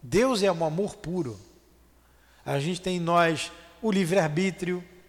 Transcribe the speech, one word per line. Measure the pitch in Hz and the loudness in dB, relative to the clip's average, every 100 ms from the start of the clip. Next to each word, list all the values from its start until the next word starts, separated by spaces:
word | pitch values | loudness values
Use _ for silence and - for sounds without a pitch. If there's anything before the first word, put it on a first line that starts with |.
Deus | 120 147 254 240 | 0 2 2 4
é | 196 | 2
um | 170 165 | 2 -2
amor | 156 202 - | -2 -4 -6
puro. | 151 180 147 101 - - _ _ _ _ _ _ _ _ | -8 -4 -4 -8 -18 -20 _ _ _ _ _ _ _ _
A | - 139 | -6 -4
gente | 143 180 | -2 -4
tem | 185 180 | -4 -2
em | |
nós | 170 170 170 156 - - - - | 2 4 4 2 -6 -12 -20 -6
o | 220 | 0
livre-arbítrio. | 196 175 190 156 151 190 175 180 180 175 - | 0 2 2 2 0 -2 -2 -4 -4 -8 -20